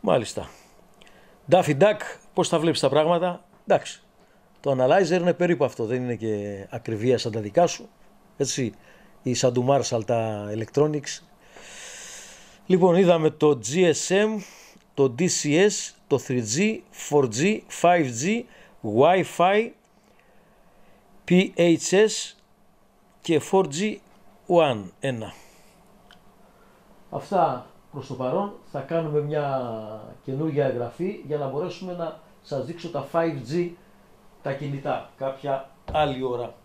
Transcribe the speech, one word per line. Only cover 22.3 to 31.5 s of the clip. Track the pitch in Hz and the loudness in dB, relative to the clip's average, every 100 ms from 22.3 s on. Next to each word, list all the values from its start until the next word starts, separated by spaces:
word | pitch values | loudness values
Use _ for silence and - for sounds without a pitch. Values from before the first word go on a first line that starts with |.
| - _ _ _ _ _ _ _ _ | -16 _ _ _ _ _ _ _ _
και | - 156 - | 0 0 2
four | 190 175 | 0 0
G | 143 214 - _ _ - _ - | -2 -4 -6 _ _ -20 _ 2
one, | 175 156 113 92 _ | 4 4 0 -8 _
ένα. | 139 120 101 - - _ - _ _ _ _ - _ _ _ _ _ _ _ _ - | -8 -6 -10 -16 -20 _ -20 _ _ _ _ -20 _ _ _ _ _ _ _ _ -12
Αυτά | 156 - 190 156 127 - - _ | -12 -4 0 0 -2 -12 -20 _
προς | 147 120 | -18 -12
το | |
παρόν. | 123 127 170 202 - - | -8 -4 -2 -4 -10 -12
Θα | 143 | -12
κάνουμε | 135 165 160 147 | -4 -4 0 -2
μια | 147 151 143 135 120 110 107 107 107 - | -2 -2 -2 -4 -6 -8 -10 -14 -16 -16
καινούργια | - 135 160 143 131 | -8 -4 -2 0 0
εγγραφή | 120 117 - 185 214 135 | -2 -6 -6 -6 -6 -8
για | 147 | -6
να | |
μπορέσουμε | 139 | -4